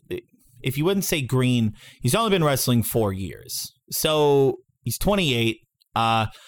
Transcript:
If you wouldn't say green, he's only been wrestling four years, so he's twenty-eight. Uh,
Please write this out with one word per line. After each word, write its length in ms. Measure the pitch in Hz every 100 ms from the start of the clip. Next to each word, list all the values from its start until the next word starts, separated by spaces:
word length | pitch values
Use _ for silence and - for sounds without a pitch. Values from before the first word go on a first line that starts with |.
| - 90 - _ _ -
If 160 | 135 135
you 60 |
wouldn't 220 | 160 196 -
say 160 | 170
green, 500 | 123 127 127 123 110 - - -
he's 120 | 120 180
only 160 | 226
been 120 | 196
wrestling 400 | 151 135 - 120
four 300 | 107 123 104
years, 580 | 95 95 50 - - - _ -
so 680 | - 160 156 147 139 135 120 _ _
he's 140 | 123 -
twenty-eight. 600 | 185 202 160 120 113 - _ _ _ -
Uh, 320 | 113 113 110 -